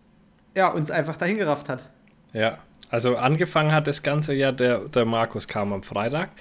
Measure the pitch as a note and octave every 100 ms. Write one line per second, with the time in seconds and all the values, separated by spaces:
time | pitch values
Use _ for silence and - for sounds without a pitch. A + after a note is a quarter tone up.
0 | _ _ _ _ _ F#3+ F3+ E3+ D3 E3+
1 | D3 D#3 F3 G#3+ E3+ C#3+ - C3 - _
2 | _ _ _ A2+ A2 G#2+ - - - A#2
3 | B2 B2 B2+ D#3 F3 D#3+ D3+ D#3 D3+ D3
4 | C#3+ D3 D3+ C#3 C3+ B2+ B2 A#2 B2 B2
5 | A2+ A2+ A2+ G#2+ - A2 G2+ G2 - -
6 | A#2 D3 F3+ -